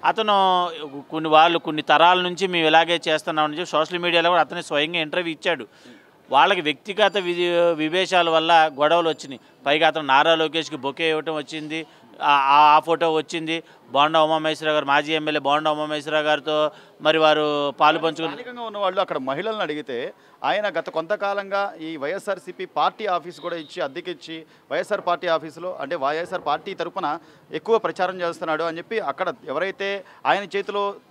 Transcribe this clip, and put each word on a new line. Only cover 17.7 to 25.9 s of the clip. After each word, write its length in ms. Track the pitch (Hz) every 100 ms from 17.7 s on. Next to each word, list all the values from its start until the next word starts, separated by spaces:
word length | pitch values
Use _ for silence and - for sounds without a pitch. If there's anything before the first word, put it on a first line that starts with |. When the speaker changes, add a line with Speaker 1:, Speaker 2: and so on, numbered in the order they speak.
Speaker 1:
పాలు 280 | 127 151 160
పంచుకున్నారు. 360 | 160 156 160
Speaker 2:
స్థానికంగా 320 | - 247 240 226
ఉన్న 120 | 208
వాళ్ళు 220 | 196 185
అక్కడ 180 | 185 156
మహిళలను 420 | 131 139 208 214
అడిగితే 520 | 170 151 143 120 156 - _ _
ఆయన 240 | 135 185 208
గత 200 | 160 165
కొంతకాలంగా 840 | 165 160 208 202 202 196 196 202 202
ఈ 160 | 160 160
వైఎస్ఆర్సీపీ 680 | 143 190 - 190 185 -
పార్టీ 420 | 185 - 165 190 208
ఆఫీస్ 340 | 175 170 151
కూడా 160 | 165 170
ఇచ్చి, 260 | 151 185
అద్దెకిచ్చి 600 | 147 139 180 160 - 160 156 _ _
వైఎస్ఆర్ 280 | 147 185 202 165
పార్టీ 200 | 175 180
ఆఫీసులో 500 | 160 156 156 180 185
అంటే 160 | 139